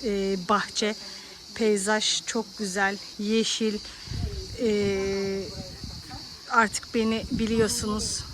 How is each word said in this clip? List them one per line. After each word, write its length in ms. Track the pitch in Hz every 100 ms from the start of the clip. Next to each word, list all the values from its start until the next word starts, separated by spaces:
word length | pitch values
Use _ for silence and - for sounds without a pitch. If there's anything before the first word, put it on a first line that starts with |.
e, 340 | 254 202 196 196 175
bahçe. 460 | 208 - - 208 220 - - - - - 202
Peyzaj 640 | 226 208 190 214 214 - -
çok 320 | 233 220 -
güzel, 400 | 208 185 196 202 - -
yeşil. 600 | 208 220 214 - 220 208 - - - - - - - -
E, 840 | 240 208 202 196 196 196 196 196 190 190 185 - - - - 254 - - -
artık 460 | 247 220 - - 240
beni 300 | 220 220 220
biliyorsunuz. 920 | 254 226 226 214 - 214 208 208 - -